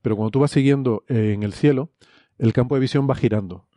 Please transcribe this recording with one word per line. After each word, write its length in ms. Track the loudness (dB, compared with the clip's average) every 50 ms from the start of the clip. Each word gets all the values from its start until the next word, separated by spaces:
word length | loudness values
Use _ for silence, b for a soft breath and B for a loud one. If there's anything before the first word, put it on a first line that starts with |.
| -4
pero 140 | -4 -2
cuando 160 | -2 -2 -2 0
tú 80 | 0
vas 100 | 0 2
siguiendo, 540 | 2 2 2 2 2 2 0 -2 -2 -2 -4 -4
eh, 240 | -2 0 0 0 0
en 100 | -2 -4
el 120 | -6 -2
cielo, 380 | 0 2 2 2 2 -2 -6 _ b b b b b b b b
el 160 | -2 0 2 2
campo 220 | 2 0 0 0
de 80 | 0 0
visión 260 | 0 0 0 0 0
va 60 | 0
girando, 520 | 0 0 0 0 -2 -4 -6 -10 -14 -18 _ _